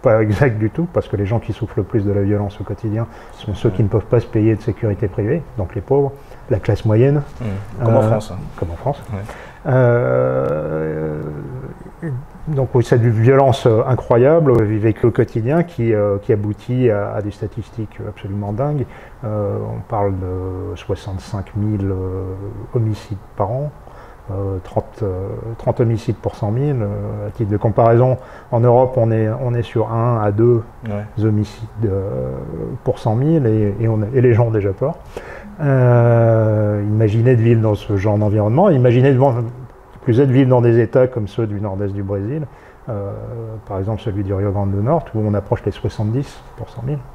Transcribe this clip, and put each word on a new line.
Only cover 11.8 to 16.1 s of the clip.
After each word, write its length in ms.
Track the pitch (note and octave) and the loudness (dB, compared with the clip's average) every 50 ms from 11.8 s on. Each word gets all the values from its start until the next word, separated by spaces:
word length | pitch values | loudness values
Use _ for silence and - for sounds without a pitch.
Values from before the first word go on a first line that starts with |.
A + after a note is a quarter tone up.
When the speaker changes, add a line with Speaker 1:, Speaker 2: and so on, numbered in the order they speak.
| - - - - - D#3+ C3 B2 C#3+ - - - - | -18 -20 -16 -10 -8 -8 -8 -8 -10 -12 -16 -12 -8
Speaker 1:
donc 220 | D#3+ D#3 C3+ C3 B2 - | -4 -2 -2 -2 2 2
oui, 80 | B2 A#2 | 0 2
c'est 100 | - C#3 | 4 2
une 140 | B2 A2+ A#2+ | 4 4 2
violence, 560 | A2+ A2 A2+ B2 C3+ C3+ C#3 C3+ B2+ - - | 2 4 4 6 6 6 6 4 2 2 2
euh, 160 | B2 A2 A2 C3 | 2 4 4 2
incroyable, 640 | C3 B2+ - - - B2+ A#2 B2 C#3 D#3+ E3+ E3 C3+ | 2 0 -2 2 2 4 6 6 6 6 6 6 6
euh, 120 | B2 A#2 A2 | 4 4 4
vécue 440 | G2+ A2 G#2+ G#2 A2+ G#2+ - - | 2 0 2 2 0 2 4 2
au 40 | A#2+ | 2
quotidien, 520 | - - A#2 - - A#2 A2 A#2+ D3 F3 E3 | 2 2 -2 0 0 -4 -2 0 0 0 0
qui, 300 | E3+ - - A#2 A2+ A2 | -2 -2 -2 0 2 2
euh, 240 | G#2 G#2 G#2 | 2 2 2